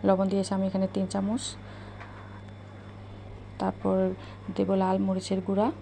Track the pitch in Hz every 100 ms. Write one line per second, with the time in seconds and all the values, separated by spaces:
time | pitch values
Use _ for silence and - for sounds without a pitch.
0 | 196 190 196 196 190 190 190 190 190 196
1 | 185 202 196 240 - - - - - -
2 | - - - - - - - - - -
3 | - - - - - - 190 190 196 190
4 | 185 190 - - - 190 190 196 190 190
5 | 196 190 - 190 185 196 226 302